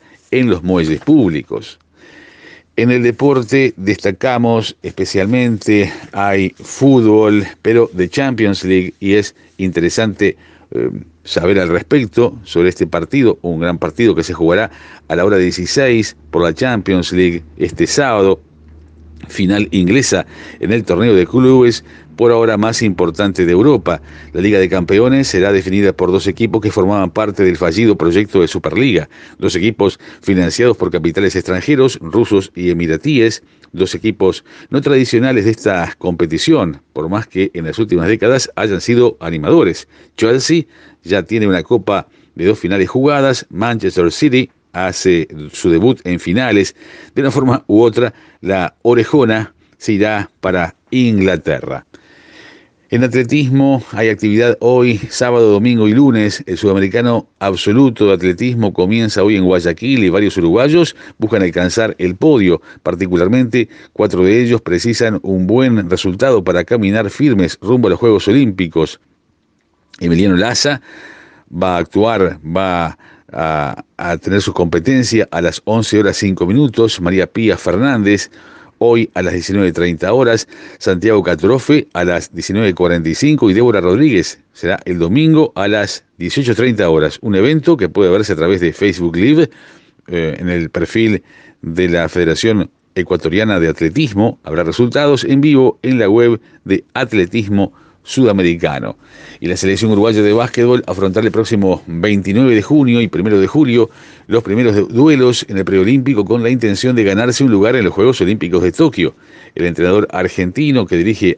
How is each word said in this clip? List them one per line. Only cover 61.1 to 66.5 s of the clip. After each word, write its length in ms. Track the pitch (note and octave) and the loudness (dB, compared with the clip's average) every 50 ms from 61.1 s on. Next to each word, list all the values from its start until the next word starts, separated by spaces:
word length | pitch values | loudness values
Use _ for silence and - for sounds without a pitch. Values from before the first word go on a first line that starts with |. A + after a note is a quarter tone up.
| - - | -10 -6
buscan 240 | A2+ G#2 A2+ G#2 | -4 -2 0 0
alcanzar 540 | F#2+ F2 D#2+ E2+ F2+ F#2 - A2+ A2+ G#2+ - - | 0 0 -2 -2 -2 -2 0 -2 -2 -2 -4 -4
el 180 | F2+ F2+ F2+ | -4 -4 -4
podio. 460 | - D3 D#3+ D3 A#2 G2 F2 E2 D2+ - - - - - | 0 2 2 4 4 4 2 2 0 -2 -10 -20 -10 -6
Particularmente, 840 | F2 F2+ E2+ G2 F2+ F2+ E2+ F2 F#2+ A#2 C3 B2+ A2+ A2 B2 G#2+ - - - - - | -6 -4 -4 -4 -2 0 0 2 2 2 0 0 0 0 -2 -2 -4 -8 -20 -20 -20
cuatro 320 | _ - G#2+ G2+ - F2+ F#2 | _ -2 -2 0 2 2 2
de 180 | F#2+ A2 A#2+ | 2 2 2
ellos 200 | B2 A#2 A#2+ A2+ | 2 0 0 -2
precisan 580 | - E2 F2 E2+ - A#2 A2+ - A#2+ A2+ G#2 - - | -2 -2 -4 -2 -2 -2 -2 0 0 -2 -2 -4 -4
un 240 | F#2 F#2+ F#2 F#2 F#2 | -4 -2 -2 0 0
buen 420 | A2 B2+ C3 B2+ A#2 G#2+ F#2+ E2 | 2 2 2 2 2 0 0 -2
resultado 540 | F#2 E2+ - G2 F2+ G2+ C3 C3+ B2 G#2 F2 | -4 -2 -2 -4 -2 0 0 2 2 2 0
para 180 | F#2+ | 0